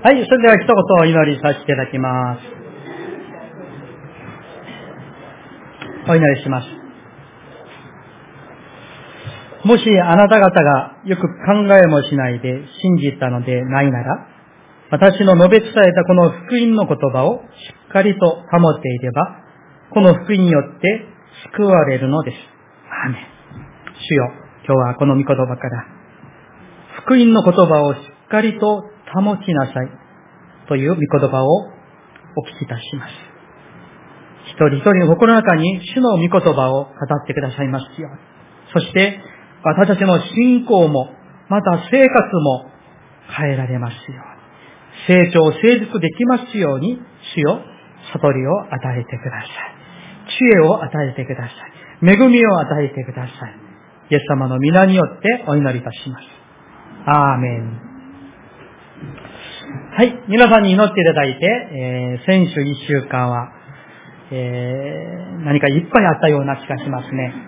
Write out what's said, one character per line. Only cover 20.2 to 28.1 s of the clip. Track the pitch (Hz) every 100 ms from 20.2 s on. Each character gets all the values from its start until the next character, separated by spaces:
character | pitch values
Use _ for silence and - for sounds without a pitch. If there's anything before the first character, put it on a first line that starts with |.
| -
音 | 202
に | 180
よ | 151
っ | - -
て | 180 226 - - _ - -
救 | - 202
わ | 185 143
れ | 131
る | 131
の | 151
で | 147
す。 | - - _ _ _ - - 131
ア |
ー |
メ | 120
ン。 | - - - - - - - - -
主 | 147
よ、 | 123 - - - -
今 |
日 | 135
は | 123 123
こ | 143
の |
御 | 135 139
言 |
葉 | 131 127
か | 123 131
ら、 | 120 - - - - - - - - - - - -
福 | -
音 | 254 233
の | 226
言 | 180
葉 | 180 170 151
を | 147
し | 135
っ | -